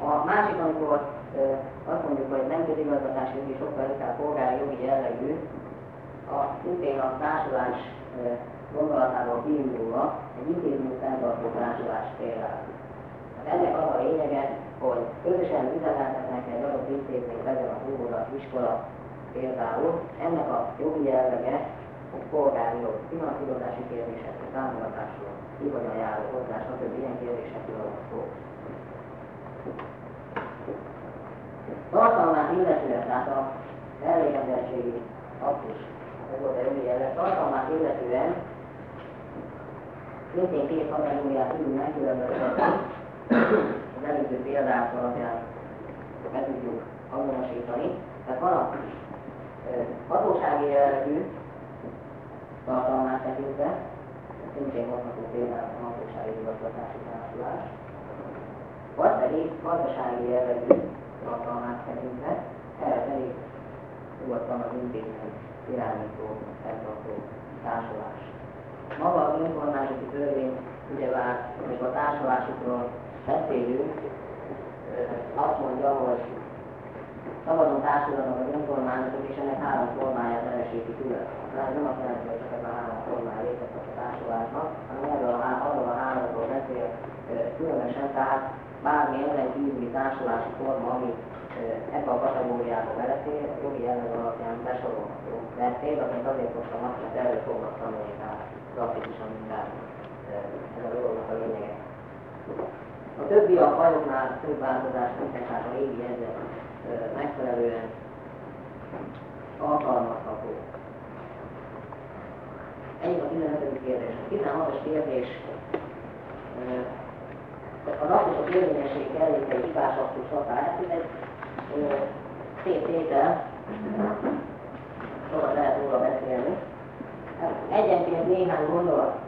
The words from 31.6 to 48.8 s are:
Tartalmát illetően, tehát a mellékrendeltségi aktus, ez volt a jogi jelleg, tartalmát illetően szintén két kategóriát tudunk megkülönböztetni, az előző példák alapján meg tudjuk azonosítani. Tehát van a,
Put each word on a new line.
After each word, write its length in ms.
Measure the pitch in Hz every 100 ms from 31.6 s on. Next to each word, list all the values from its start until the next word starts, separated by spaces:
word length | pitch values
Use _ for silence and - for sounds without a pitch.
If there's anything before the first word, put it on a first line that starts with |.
| - - -
Tartalmát 600 | - - - 165 160 151 175
illetően, 460 | 170 147 139 120 117
tehát 200 | 123 -
a 240 | 135 135 - - - - - -
mellékrendeltségi 960 | 165 143 135 127 123 - 120 120 117 - - - -
aktus, 380 | 131 - - - - - - - -
ez 60 | 131
volt 160 | 135 127
a 40 | 131
jogi 180 | 139 -
jelleg, 300 | 123 135 165
tartalmát 540 | 185 190 - - 160 160
illetően 560 | 156 - 123 123 127 - - - - - - - - - - - - - - - - - - - -
szintén 340 | 175 185 151 139
két 220 | 160 151
kategóriát 640 | 143 151 143 139 135 - -
tudunk 220 | 135 135
megkülönböztetni, 840 | 147 147 135 - - - - - 196 - - - - - - 240 220 214 - - - -
az 60 | 147
előző 280 | 147 131 127
példák 500 | 131 139 127 123 120 123
alapján 380 | 123 120 120 117 - - - - - - - - -
meg 120 | 131 139
tudjuk 360 | 120 117 113 - - -
azonosítani. 800 | 135 139 123 127 120 120 120 113 - - - 127
Tehát 160 | 127
van 120 | 180
a, 160 | 170 - -